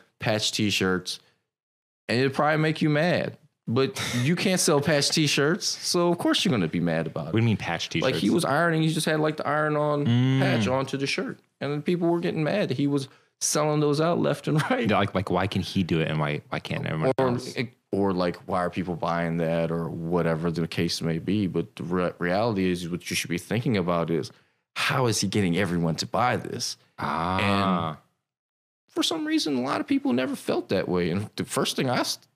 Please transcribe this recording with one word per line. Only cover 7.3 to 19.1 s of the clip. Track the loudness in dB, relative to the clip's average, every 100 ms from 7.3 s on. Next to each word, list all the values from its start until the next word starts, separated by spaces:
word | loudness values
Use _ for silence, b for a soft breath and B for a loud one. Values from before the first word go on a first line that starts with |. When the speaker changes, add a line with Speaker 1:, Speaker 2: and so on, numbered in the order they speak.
Speaker 2:
What | 2
do |
you | 2
mean | 2
patch | 0 -2 -2
T-shirts? | -2 0
Speaker 1:
Like, | 2
he | 2
was | 2 2
ironing, | 2 2 2
he | 2
just | 0 0
had, | 0
like, | 0 -2
the | -2
iron-on | 0 0 0 0 0 2
Speaker 2:
Mm. | 4 4 4
Speaker 1:
patch | 2 2 2
onto | 0 -2 -4
the | -2
shirt, | -2 -4 -8 _ -8
and | -6
then | -4
people | -2 0 2
were | 0
getting | 0 -2
mad | 0 0 0
that | 0
he | 0
was | 0 -2 b b _
selling | -2 0 2 2
those | 2 2
out | 2 2
left | 0 0 0
and | 0 2
right. | 0 2
Speaker 2:
Yeah, | 2
like, | 2 0
like, | 0
why | 0 0
can | -2
he | -2 -2
do | 0 0
it | 0
and | 0
why, | -2 -4 -6
why | -8
can't | -6 -6 -4
everyone | -2 0 2
Speaker 1:
Or, | 2
Speaker 2:
else? | 0 -4 -6
Speaker 1:
it, | -8 -10 _
or, | 0 0
like, | 2 0 -2 -4
why | -2
are | -2
people | -2 -4 -4
buying | -2